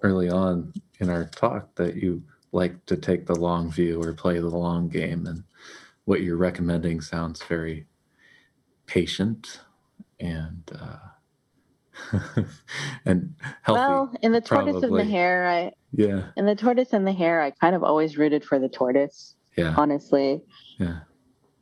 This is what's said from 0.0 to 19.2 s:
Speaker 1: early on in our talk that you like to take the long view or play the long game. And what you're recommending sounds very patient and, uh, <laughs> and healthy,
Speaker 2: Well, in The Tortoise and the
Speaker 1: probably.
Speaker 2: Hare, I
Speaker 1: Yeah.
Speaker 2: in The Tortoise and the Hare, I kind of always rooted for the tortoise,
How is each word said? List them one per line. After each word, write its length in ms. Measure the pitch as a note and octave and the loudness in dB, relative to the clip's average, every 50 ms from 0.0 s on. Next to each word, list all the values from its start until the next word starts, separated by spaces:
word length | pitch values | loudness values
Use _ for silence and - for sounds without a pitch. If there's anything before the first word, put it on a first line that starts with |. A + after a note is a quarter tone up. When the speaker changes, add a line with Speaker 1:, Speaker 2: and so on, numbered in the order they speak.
Speaker 1:
early 260 | - G2+ F#2+ F#2 F2+ F2 | 0 2 2 2 2 2
on 440 | F2 F#2 F#2+ F#2 F2+ F2 D#2 D2+ - - - _ _ - | 2 2 2 2 0 -2 -4 -6 -10 -14 -16 _ _ -4
in 80 | F#2+ F2+ | -2 -2
our 160 | F2 E2+ E2 | 0 -2 -4
talk 500 | D#2+ - - - A#2 B2+ G#2+ - - _ | -6 -4 -2 -2 -2 -2 -4 -8 -8 _
that 200 | - F2+ F2 E2+ | -2 -2 -2 -2
you 260 | F#2 G2 F#2 F2 - - - _ _ _ _ | -2 -2 -2 -2 -4 -8 -14 _ _ _ _
like 320 | - F#2 F2+ F2 F2+ - _ | -2 0 0 0 -2 -6 _
to 100 | - F#2+ | -4 -4
take 300 | F2 - - F#2 F2 - | -2 0 0 -2 0 0
the 80 | - F2 | -2 -2
long 360 | E2+ E2+ E2+ E2+ E2+ E2+ E2 | 0 0 0 0 -2 -2 -4
view 300 | D#2+ E2 F2 E2+ E2 E2 | -2 0 0 0 0 -2
or 100 | E2 E2 | -4 -4
play 260 | E2 - - F2+ F2 E2+ | -6 -2 -2 0 0 0
the 80 | E2+ E2+ | -2 -2
long 400 | E2 F2 E2+ E2+ E2+ E2+ F2 E2 | -2 -2 -2 -2 -2 -2 -2 -2
game. 380 | - E2+ E2 F2 F2 F2 E2+ | -2 -4 -4 -4 -4 -6 -6
And 160 | F2 E2 F2 - - _ _ - - - - - - _ _ _ | -6 -8 -10 -12 -16 _ _ -20 -20 -20 -20 -20 -20 _ _ _
what 160 | - G2 D#2+ | 0 0 0
you're 160 | F#2 F2 E2+ | 0 0 0
recommending 640 | E2+ F#2 F2+ F2 - F2+ E2+ F2 E2+ D#2 F2 E2 D#2+ | 2 0 0 0 0 -2 0 0 0 0 -2 -2 -4
sounds 420 | D#2 - - E2 E2 E2 D#2+ - | -6 -6 -6 -6 -6 -6 -8 -10
very 440 | - - F2 E2 D#2+ E2 D#2+ D#2 D#2 - _ _ _ _ _ _ _ _ _ _ _ _ _ _ _ _ _ _ _ | -8 -6 -4 -4 -4 -6 -8 -10 -12 -16 _ _ _ _ _ _ _ _ _ _ _ _ _ _ _ _ _ _ _
patient 760 | - - F#2+ E2+ D#2+ - - F#2+ A2 A2+ A2 - - - - - _ _ _ _ _ _ - - - _ - | -2 0 0 0 0 -2 -2 -2 -2 -2 -4 -10 -16 -20 -20 -20 _ _ _ _ _ _ -20 -20 -20 _ -8
and, 500 | - F2 E2+ D#2+ D#2+ D#2+ E2+ E2+ E2 - - - | -8 -6 -6 -6 -8 -8 -10 -14 -14 -16 -16 -16
uh, 200 | E2+ E2 - - - F#2 - _ _ _ _ _ _ _ _ _ _ _ _ _ _ _ _ - - - | -14 -16 -16 -18 -20 -20 -20 _ _ _ _ _ _ _ _ _ _ _ _ _ _ _ _ -18 -8 -4
<laughs> 320 | - F#2+ - - - - G2 - - - _ - - - C#3+ C#3+ C3 - - | -2 -2 -2 -2 -2 -4 -4 -4 -8 -16 _ -14 -10 -10 -8 -8 -10 -4 0
and 300 | - F2+ F2+ - - - - - - - - | 2 2 2 0 -4 -8 -12 -12 -14 -14 -4
healthy, 160 | - - A2 A#3+ | 0 2 2 4
Speaker 2:
Well, 320 | B3+ C#4 C#4 C4+ C4+ B3+ A#3 - | 4 4 2 2 0 -2 -4 0
in 120 | - A3+ | 2 2
The 80 | A3+ A#3 | 2 2
Tortoise 340 | A3+ - A#3+ C#4 C#4 D4 C#4+ | 2 2 2 2 2 2 0
and 80 | C#4 | 0
the 60 | C4+ A#3+ | 0 2
Speaker 1:
probably. 220 | A3+ G#3+ G#3+ G#3+ | 2 2 2 2
Speaker 2:
Hare, 360 | G#3 F3+ F3 F3+ F3+ F3+ F3+ F3+ | 2 2 2 4 2 2 2 2
I 240 | F3 E3+ F3 - - _ _ _ | 2 0 0 -4 -8 _ _ _
Speaker 1:
Yeah. 340 | - - - G3+ G3 F#2+ F#2+ - - | 0 2 2 2 2 -2 -4 -6 -4
Speaker 2:
in 100 | - G3 | 0 2
The 80 | G3+ G#3 | 2 2
Tortoise 360 | G#3 A3 B3 B3 B3 B3+ - | 2 2 2 2 2 2 2
and 140 | - G#3 F#3+ | 0 0 2
the 60 | F#3+ | 0
Hare, 280 | F#3+ F#3 F3 E3 E3+ E3 | 0 2 2 2 4 2
I 100 | D3+ C#3 | 2 0
kind 240 | - _ - E3+ F#3 | 0 _ 2 4 4
of 80 | E3+ | 4
always 360 | - - D3+ D#3 D#3 D#3 D3 D3 | 4 4 4 4 2 0 2 2
rooted 260 | D3+ D3+ D3 D3 C#3+ | 2 4 2 0 0
for 140 | - D3 C3+ | 0 0 0
the 100 | C3 B2+ | 0 -2
tortoise, 640 | - - C3 B2 B2+ C#3 C#3+ C#3+ - - | 0 0 0 2 4 2 2 0 -4 -12